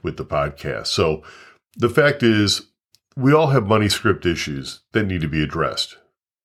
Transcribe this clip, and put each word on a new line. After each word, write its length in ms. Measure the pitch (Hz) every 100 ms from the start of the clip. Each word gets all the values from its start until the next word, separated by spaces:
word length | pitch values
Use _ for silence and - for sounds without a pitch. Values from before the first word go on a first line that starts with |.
with 140 | 85 -
the 60 |
podcast. 600 | - 76 73 - 73 57 -
So 380 | - 82 78 - - - _ _ -
the 120 | 120
fact 340 | 135 147 143
is, 460 | 117 107 101 - - _ _ _ _ -
we 160 | 131
all 160 | 151 156
have 200 | 135 101
money 200 | 110 104
script 380 | - 110 87 87
issues 540 | 80 - 69 64 - _
that 160 | 113 101
need 140 | 92
to 80 | 80
be 120 | 78
addressed. 580 | 73 82 71 - - - _ _ _ _